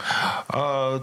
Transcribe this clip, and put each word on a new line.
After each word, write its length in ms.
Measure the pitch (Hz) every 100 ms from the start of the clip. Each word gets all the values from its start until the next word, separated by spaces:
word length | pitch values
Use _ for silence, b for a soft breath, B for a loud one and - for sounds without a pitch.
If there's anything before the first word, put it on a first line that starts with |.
| B B B B B
А, 500 | - 143 135 131 135